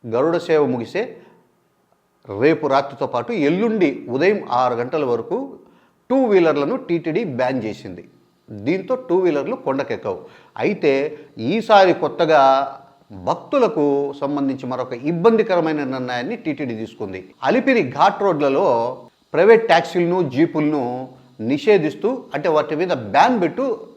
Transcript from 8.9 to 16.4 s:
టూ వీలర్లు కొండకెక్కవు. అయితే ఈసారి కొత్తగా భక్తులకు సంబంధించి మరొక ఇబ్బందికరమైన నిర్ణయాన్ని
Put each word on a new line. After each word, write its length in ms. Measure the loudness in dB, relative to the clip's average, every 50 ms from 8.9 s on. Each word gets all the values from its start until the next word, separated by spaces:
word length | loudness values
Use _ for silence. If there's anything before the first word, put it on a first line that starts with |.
| -6 -6 -2
టూ 100 | 0 0 2 2
వీలర్లు 320 | 2 0 0 -2 -4 -6 -6 -4
కొండకెక్కవు. 520 | -4 -2 -2 -2 -4 -6 -6 -4 -6 -6 -6 -10 -18 -20 -20 -20 _ _ -4
అయితే 300 | -2 -2 -2 2 2 2 2 2 0 -4 -8 -12 -18 -20 _ -6 -4 -2
ఈసారి 400 | -2 -2 2 6 6 8 8 6 4 2
కొత్తగా 380 | -2 -4 0 0 2 4 6 6 6 6 4 4 0 -4 -8 -16 -20 _ _ _ _ _ -18 -8 -4 -4
భక్తులకు 580 | -4 -4 -6 -2 0 2 2 2 2 0 0 2 2 0 -2 -4 -6 -6
సంబంధించి 480 | -6 -4 -2 -2 -2 -2 -4 -4 -6 -8
మరొక 260 | -6 -6 -6 -6 -8 -6 -4 -4
ఇబ్బందికరమైన 680 | -4 2 4 4 4 4 2 2 2 2 2 0 -2 -2 -4 -4 -6
నిర్ణయాన్ని 440 | -6 -6 -4 -4 -6 -4 -6 -8 -8